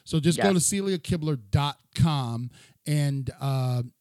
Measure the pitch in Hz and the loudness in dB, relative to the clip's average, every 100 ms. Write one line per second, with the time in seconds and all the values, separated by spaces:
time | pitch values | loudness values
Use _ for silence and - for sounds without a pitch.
0 | - 160 151 151 196 185 - 202 196 180 | -4 0 2 2 4 4 2 0 -2 -2
1 | - 175 156 139 101 151 143 - _ - | -2 -2 -2 -4 0 0 0 -4 _ 0
2 | 160 143 123 117 123 - - _ - 151 | 2 2 -2 -4 -8 -12 -20 _ -2 0
3 | 143 139 131 - 139 131 127 123 123 - | 0 -2 -6 -6 -2 -2 0 -2 -4 -8